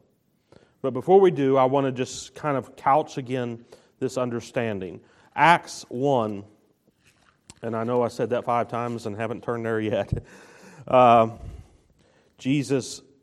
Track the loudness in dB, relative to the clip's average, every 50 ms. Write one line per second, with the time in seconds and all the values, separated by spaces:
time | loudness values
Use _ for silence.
0 | _ _ _ _ _ _ _ _ _ _ -20 -20 _ _ _ _ -8 -6 -6 -4
1 | 2 6 6 6 6 6 4 2 2 2 4 4 4 4 2 0 0 -2 -2 -4
2 | -6 -8 -8 -12 -14 -16 -14 -8 -4 -4 -4 -4 -6 -8 -12 -2 2 2 2 2
3 | 2 -2 -8 -12 -8 -6 -6 -6 -6 -6 -8 -12 -16 _ -20 -20 _ _ _ -8
4 | -8 -6 -4 -4 -4 -4 -4 -6 -8 -6 -4 -4 -4 -4 -4 -6 -8 -10 -12 -16
5 | -20 _ _ _ _ _ 0 4 6 6 6 4 2 -6 -18 -18 -14 -12 -6 -4
6 | -2 0 0 0 0 -2 -6 -10 -14 -18 _ _ _ _ _ _ _ _ _ _
7 | _ _ _ _ _ _ _ _ _ -20 -18 _ -10 -8 -6 -6 -4 -2 0 0
8 | 0 -2 -2 -4 -4 -4 -4 -4 -2 -2 -2 -2 -2 -2 -4 -6 -6 -6 -8 -8
9 | -10 -10 -8 -6 -8 -8 -8 -8 -8 -8 -6 -6 -4 -4 -4 -2 -2 -2 -2 -2
10 | -2 -4 -6 -8 -8 -10 -20 -20 -20 -20 -20 -20 -20 -20 -20 -16 -2 2 6 6
11 | 8 8 8 6 4 2 -2 -10 -16 -18 -18 -18 -20 _ _ _ _ _ _ _
12 | _ _ _ _ _ _ _ -8 -4 -2 -2 -2 0 -2 -2 -2 -4 -6 -12 -18
13 | -20 _ _ _